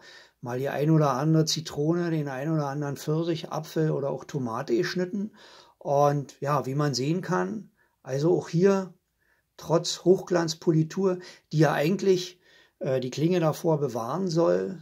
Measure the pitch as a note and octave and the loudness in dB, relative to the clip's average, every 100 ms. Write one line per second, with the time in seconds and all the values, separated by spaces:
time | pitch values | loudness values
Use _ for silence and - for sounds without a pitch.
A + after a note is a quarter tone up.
0 | - - - _ B2 B2+ C3+ C3 D3+ D#3+ | -18 -20 -20 _ -8 -4 -4 -2 2 4
1 | D3 B2+ D3+ D#3+ D#3 - - C#3+ D3+ E3+ | 4 2 2 2 2 -2 -6 -4 -2 0
2 | F3 D#3+ C#3+ C3 D3 D#3+ C#3 C#3 C#3+ C#3 | 0 -2 -4 -6 -2 -2 -2 -4 -6 -6
3 | - D#3 E3+ D#3+ - D#3 D#3 E3+ D#3 D3 | -4 -2 -2 -4 -4 -8 -6 -2 0 0
4 | C#3 C#3+ - D3+ B2 A2+ D3 G#3+ F3+ F3+ | -4 -6 -6 -6 -4 -4 0 0 0 -2
5 | F3+ G3+ G#3 - - - - _ F3 C#3+ | -4 -4 -6 -10 -20 -20 -20 _ -2 4
6 | D3 D3 C3 - C#3 D3 B2 C#3 D3 B2 | 4 2 -4 -8 -2 -2 -2 -2 0 0
7 | C3+ F3 - F3+ F#3 G#3+ - _ _ _ | -2 -2 -2 -2 -2 -6 -12 _ _ _
8 | C#3 C3+ D#3 E3+ - E3 G3 G3 F#3 - | -8 -2 2 2 0 2 4 4 0 -12
9 | _ _ _ _ _ - - D#3+ D#3+ - | _ _ _ _ _ -20 -2 0 0 -2
10 | F3 F#3 - F3 E3 D#3+ - D#3+ D#3 - | 4 4 4 0 0 -2 2 2 2 0
11 | F#3+ F3+ - - _ D3+ D3+ - D3+ G3 | 0 -2 -6 -20 _ 2 4 4 2 2
12 | F#3+ F#3 - - _ _ _ _ D3+ C3 | 4 2 2 -12 _ _ _ _ -2 -2
13 | B2+ B2+ D#3+ F3+ D#3+ C#3+ E3+ D3+ C#3 A#2 | -2 -2 0 2 2 0 0 0 0 -4
14 | A2+ D#3 F#3+ D#3+ E3+ F3+ F#3+ F3+ | -4 -4 -2 2 4 2 0 -6